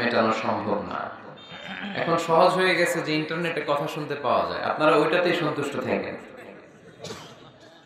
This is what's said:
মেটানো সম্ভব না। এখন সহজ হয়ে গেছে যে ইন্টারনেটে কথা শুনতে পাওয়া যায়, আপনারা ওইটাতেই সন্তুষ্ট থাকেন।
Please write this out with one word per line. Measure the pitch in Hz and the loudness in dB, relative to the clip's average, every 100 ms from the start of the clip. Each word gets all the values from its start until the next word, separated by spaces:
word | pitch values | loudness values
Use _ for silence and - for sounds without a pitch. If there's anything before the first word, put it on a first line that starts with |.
মেটানো | 120 113 110 110 | 4 4 2 2
সম্ভব | 120 101 107 98 - | -2 -2 -2 -2 -4
না। | - - - - - - - - 185 202 185 | -6 -6 -10 -16 -18 -16 -14 -12 -10 -8 -4
এখন | 127 165 165 | 0 0 4
সহজ | 165 180 175 | 6 6 6
হয়ে | 185 170 | 4 4
গেছে | 170 170 151 | 2 0 0
যে | 156 | 0
ইন্টারনেটে | 156 165 170 156 151 | 0 -2 -2 -2 0
কথা | 147 151 | 0 -2
শুনতে | 156 147 143 | -4 -6 -2
পাওয়া | 120 104 87 | 2 2 2
যায়, | 87 107 | -2 -2
আপনারা | - 151 156 | 2 4 6
ওইটাতেই | 156 175 175 165 | 4 4 2 2
সন্তুষ্ট | 151 139 - - 113 | 0 -2 -4 -4 -2
থাকেন। | 98 95 - - - - - - - - - - - - - - - - - | -2 -2 -8 -12 -18 -18 -18 -20 -20 -20 -18 -14 -14 -16 -20 -20 -20 -20 -20